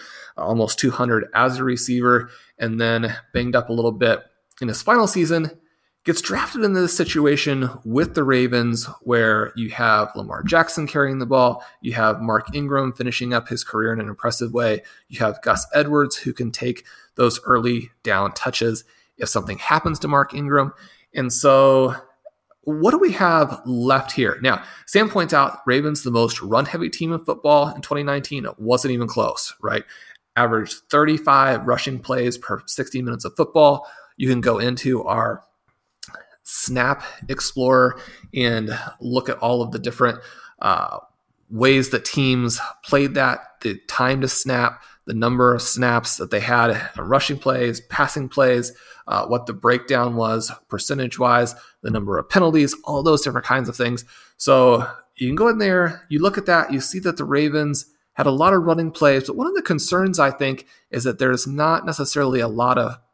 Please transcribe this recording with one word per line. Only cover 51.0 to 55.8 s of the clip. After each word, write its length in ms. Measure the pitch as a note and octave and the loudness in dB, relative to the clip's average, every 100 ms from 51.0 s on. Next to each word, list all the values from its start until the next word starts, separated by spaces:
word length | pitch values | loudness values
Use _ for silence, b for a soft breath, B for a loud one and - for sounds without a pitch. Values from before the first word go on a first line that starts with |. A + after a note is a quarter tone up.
| B2+ - B2 A#2+ A#2+ - B B | -6 -2 2 4 2 -6 B B
the 80 | A#2 | -4
number 300 | A2 G2+ F2 | -4 -2 -4
of 100 | - | 0
penalties, 460 | F#3+ E3 D#3 C#3 - | 2 4 4 2 -2
all 180 | - C#3+ | -6 -2
those 220 | D#3 D3+ | 2 2
different 240 | C#3+ B2 - | 0 -4 -2
kinds 200 | C3 A#2+ | -2 -2
of 80 | - | -4
things. 300 | A#2+ A#2+ - b b - | -4 -4 -10 b b -6
So 500 | - C3 B2+ A#2 A#2+ B _ - | 4 6 8 4 0 B _ -6
you 100 | B2+ | -4
can 80 | D#3 | 2
go 120 | A#3 | 2
in 100 | A3 | 2
there, 480 | G3+ F3+ | 2 2